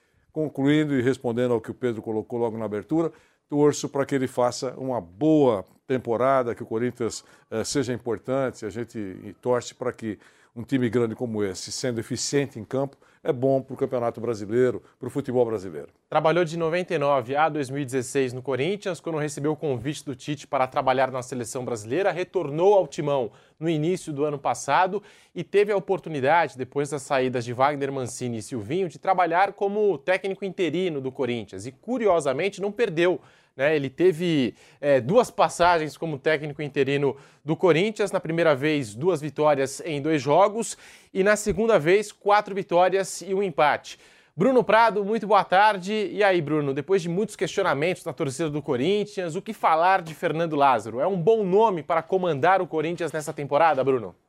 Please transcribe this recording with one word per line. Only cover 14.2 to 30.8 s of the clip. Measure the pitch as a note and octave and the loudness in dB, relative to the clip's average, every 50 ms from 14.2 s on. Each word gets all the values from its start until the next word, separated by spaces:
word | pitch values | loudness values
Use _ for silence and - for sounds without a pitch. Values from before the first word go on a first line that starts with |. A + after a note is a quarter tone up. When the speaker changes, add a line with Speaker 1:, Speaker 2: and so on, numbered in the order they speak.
Speaker 1:
Brasileiro, | A2 A#2 A#2 G2+ G#2 F#2+ A2 B2 B2+ B2 G#2+ F#2 - _ _ _ | -4 -4 -4 -4 -4 -2 2 2 2 2 2 -2 -8 _ _ _
pro | B2 A#2+ | -12 -8
futebol | - C#3+ - C3+ A#2+ B2+ A#2+ | -8 -6 -4 0 2 2 2
brasileiro. | A2+ A2 G2 F#2 F#2 D#2 C#2+ C#2+ - _ _ _ - | 2 0 -4 -6 -8 -10 -12 -14 -14 _ _ _ -2
Speaker 2:
Trabalhou | D3 D3+ D3+ D#3+ D#3+ F3+ F3+ | 0 2 2 4 4 2 0
de | D3+ E3 | 0 -2
noventa | E3+ E3 D#3+ E3+ F3+ F3+ F3 F3 | -4 -2 -2 -2 -2 -4 -2 -2
e | D3+ | 0
nove | C#3+ C#3+ C#3+ C3+ A#2 A#2+ C#3 | 2 2 2 0 0 -2 0
a | D3 D#3 E3 | 2 2 2
dois | D3+ D3+ C#3 B2 | 0 -2 -6 -4
mil | C3+ C#3+ | -4 -6
e | C#3+ | -4
dezesseis | A#2+ C3 C3 A#2+ - - C#3 C3 B2 | -2 -2 -4 -2 -2 0 0 0 -2
no | A#2+ B2+ | -4 -6
Corinthians, | B2+ C#3+ C3 B2 C#3+ F3+ G#3 G3+ - G3 E3 - | -6 -4 -2 -2 -2 -2 -4 -4 -6 -8 -8 -6
quando | - E3 D#3+ D3+ | -6 -6 -4 -4
recebeu | D3+ D3 D3 D3 C#3 D3+ | -4 -4 -6 -4 -2 -2
o | D3+ | -2
convite | - E3 D3 B2+ A#2 A2 D3 D3 - - | -2 -2 -4 -4 -4 -4 -6 -8 -8 -8
do | C#3+ B2+ | -10 -12
Tite | - - D3 D3 - - | -10 -8 -8 -8 -8 -6
para | - D3 C3 C3 | -2 0 0 0
trabalhar | B2+ - D3+ C3+ C3 B2+ C3 C3 B2+ | 0 0 0 2 2 2 2 2 0
na | B2+ B2+ | 0 -4
seleção | A#2+ - C3+ B2 A#2 - - C3 B2 | -8 -8 -8 -8 -8 -6 -8 -8 -6
brasileira, | A#2 A#2+ G#2+ G#2+ A2 C3+ F3 G3+ F#3+ | -6 -6 -6 -6 -4 -2 0 0 0
retornou | D#3 F3 F3+ - - F#3 D#3+ C#3 C#3+ D#3+ F3+ G3+ G#3 | 0 -2 -4 -4 -4 -4 -4 -4 -2 2 4 6 6
ao | F#3+ F3 | 6 4
timão | - - F3 D3+ D3 C#3+ C3 A#2+ G2 - _ _ _ _ - | 0 -2 -6 -2 0 0 0 -2 -4 -8 _ _ _ _ -6
no | D#3 E3+ | -4 -2
início | E3 D3+ D3+ E3+ F#3 F3 - E3 | 0 0 0 0 -2 -2 -4 -6
do | D3 C3+ D3+ | -4 -2 -2
ano | D3+ D3 C#3 | -2 -2 -2
passado | - C#3 A#2+ - - C#3 C#3+ E3 F#3 F#3 G3 G3 - - - _ _ _ - | -2 -2 -2 -2 -2 0 2 2 2 2 0 -4 -8 -12 -20 _ _ _ -10
e | F3+ | -10
teve | D#3+ - - G3+ G#3 G#3 | -6 0 2 2 2 2
a | G#3 | 2
oportunidade, | F#3+ G3 - F#3+ D#3+ - E3+ D#3 C#3 B2 C#3 D#3+ E3+ D#3+ B2+ B2+ | -2 0 -2 -4 -4 -4 -6 -4 0 2 4 4 4 2 0 -2
depois | B2+ B2+ B2+ - C#3+ C#3+ C#3 | -8 -10 -6 -4 -4 -4 -4
das | D3+ C#3 | -4 -8
saídas | - - C#3+ C3 C3 B2+ A#2+ B2 A2+ | -4 0 0 0 2 0 0 -2 -4
de | A#2+ | -4
Wagner | A#2+ A#2+ C3 D3 D3+ C#3 C#3 C3+ | 0 2 2 2 2 0 -4 -4
Mancini | C#3 C3+ B2+ A2+ B2+ - B2+ B2 A#2 A2 | -4 -4 -6 -6 -8 -8 -8 -6 -6 -8
e | |
Silvinho, | G#2+ - C#3 A2+ G2 G#2+ D#3 F#3+ F#3+ D#3 | -8 -8 -8 -8 -6 -4 -4 -4 -4 -4
de | - - | -8 -4
trabalhar | - F#3+ F#3+ F3+ F3+ E3 E3 F3+ G3+ G3 - | -2 0 2 2 2 2 2 2 2 2 0
como | - G#3 G3+ G3+ G#3+ G#3 G3+ E3 C#3 | -2 -2 -2 0 2 2 2 0 0
técnico | - F#3 F#3 F#3 G3+ G3 F#3+ - G3+ | 0 -2 -2 0 -2 -4 -6 -6 -8
interino | F#3+ - - F3+ D3+ C#3 F3+ | -8 -4 -2 -2 0 0 0